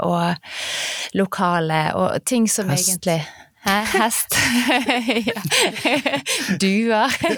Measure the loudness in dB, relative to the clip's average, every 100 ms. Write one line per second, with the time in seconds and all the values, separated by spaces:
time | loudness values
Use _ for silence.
0 | 0 0 0 -2 -6 -10 -8 -6 -6 -6
1 | -4 -2 -2 0 2 2 2 2 0 0
2 | 0 -2 0 0 2 0 0 0 0 -2
3 | 0 -2 -2 -12 -20 _ 0 0 0 0
4 | 2 0 -2 0 2 2 2 2 2 0
5 | 0 0 -2 -4 -2 2 0 0 0 0
6 | 0 -4 -4 -4 -2 0 2 2 2 2
7 | 2 0 -2